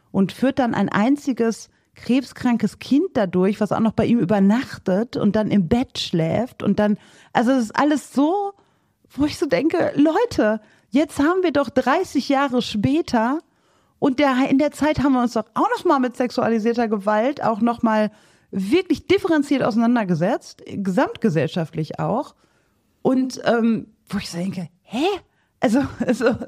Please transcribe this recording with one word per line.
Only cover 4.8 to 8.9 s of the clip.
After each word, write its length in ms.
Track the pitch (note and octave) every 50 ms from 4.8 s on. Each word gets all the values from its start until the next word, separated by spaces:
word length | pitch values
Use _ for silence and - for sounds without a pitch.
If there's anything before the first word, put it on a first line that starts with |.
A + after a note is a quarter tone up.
| - - F3+ G3 A#3 B3 -
und 180 | - - G#3 F3+
dann 160 | G#3+ G#3+ -
im 160 | - G#3 F3
Bett 320 | D#3 A#3 A#3+ C4+ - - -
schläft 640 | - - - E3+ D#3+ D#3+ E3 - A#3 B3+ - - -
und 160 | G#3 G3 G#3+
dann, 180 | G#3 G#3 G#3+ - - - - - - _
also 200 | - A3+ A#3 A#3
es 140 | C4+ C4 A#3
ist 100 | G#3 -
alles 340 | - C#4 D4+ D#4 C4 - -
so, 420 | - B3 C#4+ D#4 F4+ G4+ G4+ G4+ G4 _ _ _ _ _ _ _